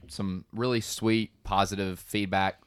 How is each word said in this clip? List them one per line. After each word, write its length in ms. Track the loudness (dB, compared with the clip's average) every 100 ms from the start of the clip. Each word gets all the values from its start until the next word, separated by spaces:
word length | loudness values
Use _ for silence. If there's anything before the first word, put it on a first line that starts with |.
| -10
some 360 | -6 -4 -4 -8
really 280 | -2 0 0
sweet, 500 | -2 0 2 2 0 _
positive 540 | -2 2 2 0 -4 -4
feedback 600 | -4 -2 0 2 2 -2